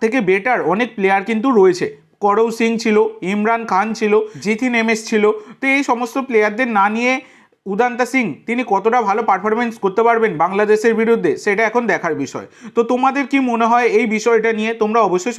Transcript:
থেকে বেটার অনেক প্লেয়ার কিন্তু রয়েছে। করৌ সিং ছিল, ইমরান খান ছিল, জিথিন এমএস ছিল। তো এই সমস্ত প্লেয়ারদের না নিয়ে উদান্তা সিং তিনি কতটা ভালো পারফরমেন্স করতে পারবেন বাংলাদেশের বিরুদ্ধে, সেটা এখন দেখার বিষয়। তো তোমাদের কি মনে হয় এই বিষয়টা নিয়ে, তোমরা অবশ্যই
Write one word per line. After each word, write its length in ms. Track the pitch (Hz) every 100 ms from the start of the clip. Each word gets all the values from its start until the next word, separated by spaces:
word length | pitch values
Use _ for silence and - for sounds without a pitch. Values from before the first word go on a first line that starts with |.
থেকে 180 | 220 254
বেটার 380 | 180 190 240 226
অনেক 260 | 151 190 233 214
প্লেয়ার 260 | 196 196
কিন্তু 240 | 196 220 262
রয়েছে। 360 | 226 185 175 - - _ -
করৌ 280 | 202 208 226
সিং 200 | 226 226 226
ছিল, 180 | 226 214 220 -
ইমরান 400 | 180 208 214 233 226
খান 200 | 190 220
ছিল, 200 | 220 214 214 214 143
জিথিন 320 | 190 220 254
এমএস 260 | 233 226 220 -
ছিল। 140 | 220 208 214 - 214
তো 40 | 269
এই 160 | 269
সমস্ত 340 | 269 240 240 269
প্লেয়ারদের 500 | 262 226 208 208 254
না 180 | 214 202
নিয়ে 240 | 220 247 262 - - _ _ 196
উদান্তা 380 | 196 247 240 247
সিং 180 | 269 220 - -
তিনি 160 | 240 254
কতটা 320 | 196 214 247
ভালো 200 | 202 214
পারফরমেন্স 520 | 220 190 208 220 233 220
করতে 240 | 196 190
পারবেন 300 | 233 226 220 160
বাংলাদেশের 580 | 175 196 208 214 233
বিরুদ্ধে, 380 | 220 226 226 175 127
সেটা 260 | 208 202
এখন 180 | 220 240 226
দেখার 280 | 165 170
বিষয়। 320 | 143 135 117 98 - 226
তো 60 | -
তোমাদের 420 | 226 247 262 269 262
কি 120 | 277
মনে 260 | 254 226 226
হয় 200 | 240 240 202
এই 80 | 240
বিষয়টা 440 | 214 233 226 226
নিয়ে, 180 | 220 220
তোমরা 260 | 226 214 226
অবশ্যই 340 | 202 180 180